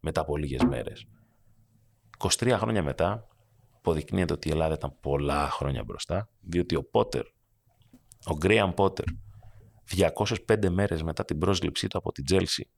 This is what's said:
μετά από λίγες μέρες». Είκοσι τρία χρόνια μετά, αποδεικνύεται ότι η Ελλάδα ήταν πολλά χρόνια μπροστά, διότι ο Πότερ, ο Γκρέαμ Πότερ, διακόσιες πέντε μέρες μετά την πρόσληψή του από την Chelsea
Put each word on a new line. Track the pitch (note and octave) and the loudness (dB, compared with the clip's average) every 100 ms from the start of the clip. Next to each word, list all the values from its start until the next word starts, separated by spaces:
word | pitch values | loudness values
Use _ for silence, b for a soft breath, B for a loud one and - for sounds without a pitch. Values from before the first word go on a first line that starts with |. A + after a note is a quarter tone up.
μετά | E2 D#2 | 0 -2
από | D#2 D2 | 0 -2
λίγες | D2 C2 | -2 2
μέρες». | E2 B1 - - - b b b _ _ _ _ _ _ _ | 2 2 -6 -12 -20 b b b _ _ _ _ _ _ _
Είκοσι | - F#2 - | -4 -2 0
τρία | A#2 A2+ | 2 2
χρόνια | A2 A2 | 2 0
μετά, | D2 C2+ E2+ A2 - _ _ _ _ _ | 0 2 0 0 -10 _ _ _ _ _
αποδεικνύεται | - D#2+ - F#2+ F2 | -2 -2 0 0 0
ότι | D#2 D#2+ | -2 -2
η | |
Ελλάδα | D#2 D#2+ | 0 0
ήταν | D#2 D2 - | -2 -6 -8
πολλά | C#2 C#2+ C#2+ C#2+ C#2+ | -2 -2 0 0 -2
χρόνια | - C#2 B1+ | -2 -2 -4
μπροστά, | A1 - - F#2 G#2+ _ | -6 -10 -4 -4 -6 _
διότι | F2 E2+ F2+ | -4 -2 0
ο | D#2+ | -2
Πότερ, | - - - B1 - _ _ _ _ _ _ - _ - | 0 0 2 -2 -6 _ _ _ _ _ _ -20 _ -14
ο | - D#2+ | -6 0
Γκρέαμ | F2+ G#2+ G2 | 4 4 4
Πότερ, | D#2+ G2 - - - - b b b b b | 2 2 2 -6 -8 -14 b b b b b
διακόσιες | - E2 F2 - G#2 A2 | -8 2 2 2 -2 -2
πέντε | - A2 G2+ | 2 2 4
μέρες | F2 G2+ E2 | 2 0 0
μετά | D#2 D#2 | -4 -4
την | - D#2 | -4 0
πρόσληψή | F#2 F#2 E2 C#2+ - | 0 2 -2 -4 -4
του | - | -4
από | - | -6
την | - C#2 | -6 2
Chelsea | F#2+ F#2 - - | 2 2 -4 -8